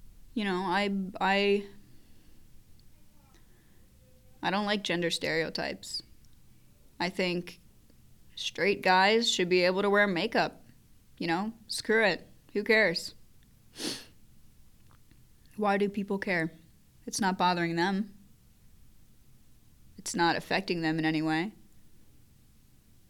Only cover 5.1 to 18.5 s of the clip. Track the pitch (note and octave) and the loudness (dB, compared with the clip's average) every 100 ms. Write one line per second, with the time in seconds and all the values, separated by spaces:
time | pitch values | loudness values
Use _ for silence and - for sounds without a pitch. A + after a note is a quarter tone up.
5.1 | - D3+ D#3+ D#3 - C#3 F#3+ - - - | -2 -2 -2 -2 -4 -6 -8 -10 -10 -12
6.1 | - - - - - - - - - F3+ | -20 -20 -20 -20 -20 -20 -20 -18 -8 -6
7.1 | F#3 F3+ F3 F3 - - - - - - | -2 -2 -2 -6 -14 -20 -20 -20 -20 -20
8.1 | - - - - - G3 G3+ F#3+ F#3 G3 | -20 -20 -12 -10 -2 -2 0 4 6 6
9.1 | A3+ A3+ G3 F3 F3+ F3+ F#3 G3+ G3+ G3+ | 4 2 0 2 4 4 2 4 4 4
10.1 | E3+ A3 A#3 D3+ - - - - - - | 2 0 0 -2 -4 -20 -20 -20 -20 -20
11.1 | - E3+ E3+ G#3+ - - - - A3 G#3 | -8 -4 -2 -4 -8 -10 -6 0 2 2
12.1 | D#3+ - - - G3+ G#3+ A3 F#3+ E3 - | 0 -6 -20 -8 -4 2 4 4 0 -8
13.1 | - - - - - - - - - - | -16 -20 -20 -20 -20 -20 -10 -8 -8 -14
14.1 | - - - - - - - - - - | -20 -20 -20 -20 -20 -20 -20 -20 -20 -20
15.1 | - - - - G#3+ G#3 G3+ G3+ G3+ G3 | -20 -20 -20 -14 -2 2 2 2 -2 -4
16.1 | G3 G3+ F3 E3 - - - - - - | -4 0 0 0 -6 -20 -20 -20 -18 -8
17.1 | - F#3+ F#3+ F3+ F3 E3+ E3 F#3 G3 A3+ | -2 0 2 2 2 0 0 0 0 -4
18.1 | - - - - | -10 -20 -20 -20